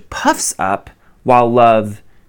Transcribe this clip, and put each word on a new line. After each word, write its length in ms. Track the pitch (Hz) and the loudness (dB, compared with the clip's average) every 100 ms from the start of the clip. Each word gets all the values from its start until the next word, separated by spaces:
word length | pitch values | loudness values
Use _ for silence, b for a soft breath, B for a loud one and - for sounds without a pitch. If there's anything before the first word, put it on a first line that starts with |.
| - | -14
puffs 460 | - 277 - - - | -6 -4 -4 -6 -6
up 320 | 95 98 - _ _ _ | -6 -6 -10 _ _ _
while 280 | 127 123 120 | 0 2 2
love 500 | 120 117 110 104 101 - _ | 4 4 2 -2 -10 -20 _